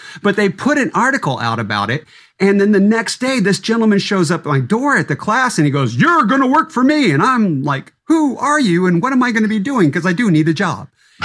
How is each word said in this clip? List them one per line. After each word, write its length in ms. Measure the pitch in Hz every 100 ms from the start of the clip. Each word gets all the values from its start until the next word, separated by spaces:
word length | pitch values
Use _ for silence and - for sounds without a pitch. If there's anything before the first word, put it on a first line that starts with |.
| - -
But 140 | 202 202
they 120 | 202
put 300 | - 269 294
an 120 | 233
article 440 | 180 254 269 156 127
out 180 | 113 113
about 320 | 101 104 101
it. 160 | 139 - - _ -
And 200 | 196 202
then 120 | 208
the 80 | 196
next 400 | 202 226 226 -
day, 180 | 254 262
this 220 | 190 185
gentleman 380 | - 226 214 196
shows 320 | - 190 170
up 100 | 170
at 60 | 147
my 140 | 139
door 360 | 123 220 285 233
at 120 | -
the 80 | 139
class 420 | 208 240 254 -
and 80 | 147
he 40 |
goes, 240 | 143 123
"You're 300 | 120 320 330
gonna 220 | 208 269 262
work 240 | 294 311
for 120 | 240
me." 280 | 262 302 226
And 120 | 143
I'm 400 | 240 247 202 139
like, 300 | 143 135 - _ -
"Who 300 | 320 294 -
are 220 | 262 302
you 260 | 220 170 185
and 140 | 175
what 120 | 262
am 100 | 262
I 100 | 247
gonna 160 | 226 214
be 100 | 220
doing? 320 | 202 254 151
'Cause 160 | 170 180
I 60 |
do 180 | 175 226
need 180 | 156 160
a 60 |
job." 340 | 156 185 98 - _ _ -